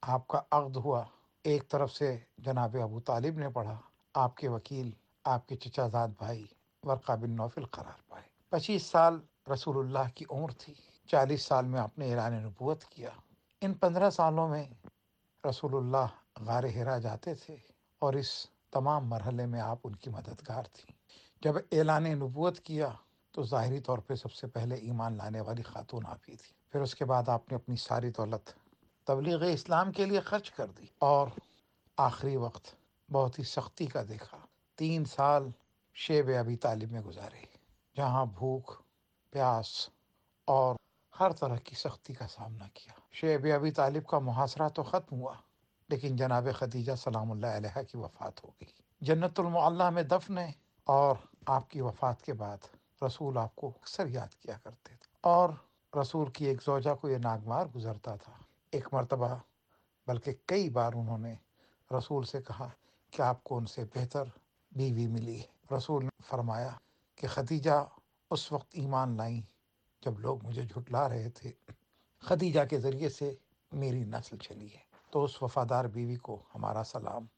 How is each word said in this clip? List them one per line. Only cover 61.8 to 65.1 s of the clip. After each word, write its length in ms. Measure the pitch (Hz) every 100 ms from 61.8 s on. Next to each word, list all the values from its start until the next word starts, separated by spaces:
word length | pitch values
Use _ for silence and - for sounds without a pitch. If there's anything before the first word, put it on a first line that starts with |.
| _ 131
رسول 260 | 120 143
سے 180 | 127 139
کہا 260 | 131 113 127 - _ _ _
کہ 120 | -
آپ 220 | 127 123
کو 120 | - 123
ان 100 | 113
سے 180 | - 110
بہتر 300 | - 123 147 135 - _ _ _
بیوی 360 | 135 135 117
ملی 340 | 117